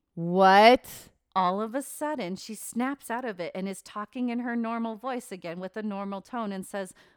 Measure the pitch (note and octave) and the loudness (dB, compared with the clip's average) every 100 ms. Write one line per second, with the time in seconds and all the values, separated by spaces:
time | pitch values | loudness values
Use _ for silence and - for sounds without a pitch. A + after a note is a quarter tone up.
0 | _ - E3+ F#3 F#3+ G3 A3 B3+ - - | _ -6 0 6 8 10 10 8 4 -18
1 | - _ _ G3 F3+ G3 A3 B3 C4+ - | -20 _ _ 0 0 0 -4 -6 -8 -8
2 | D4+ D4+ F3+ F#3 - G#3+ - A3+ B3+ C#4 | -6 -4 -6 -8 -10 -12 -8 -4 -4 -6
3 | - A#3 B3+ F3+ E3 F#3 F#3+ F#3+ - G#3 | -8 -6 -6 -6 -8 -6 -6 -8 -12 -12
4 | G#3 B3+ B3 A#3+ A#3+ A#3 A3+ A#3 A3+ A3 | -10 -6 -4 -4 -4 -4 -4 -4 -6 -6
5 | B3+ B3 - F#3 E3+ F3 F#3 A3 G#3+ G3 | -6 -8 -8 -12 -10 -10 -10 -8 -6 -6
6 | G3 G3 - B3 G#3+ F#3+ F#3+ G3+ F#3 - | -6 -10 -8 -8 -6 -8 -8 -8 -8 -12
7 | _ | _